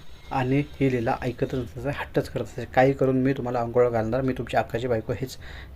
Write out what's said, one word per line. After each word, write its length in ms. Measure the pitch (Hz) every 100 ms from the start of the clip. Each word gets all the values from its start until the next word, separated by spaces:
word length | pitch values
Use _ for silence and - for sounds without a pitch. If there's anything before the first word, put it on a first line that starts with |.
| - - -
आणि 320 | 135 127 135 143 -
ही 120 | 135
लीला 260 | 127 117 -
ऐकतच 320 | 131 120 135
नसते, 360 | 131 120 - 123
हट्टच 400 | 139 - - 139
करत 140 | 127
असते, 220 | 110 - 117
"काही 280 | - 135
करून 240 | 135 131 131
मी 120 | 127
तुम्हाला 260 | 135 123 120
अंघोळ 300 | 117 120 123
घालणार, 320 | 117 110 123
मी 120 | 131
तुमची 240 | 127 117 123
हक्काची 300 | 110 - 127
बायको," 260 | 113 -
हेच 240 | 120 135 - - - -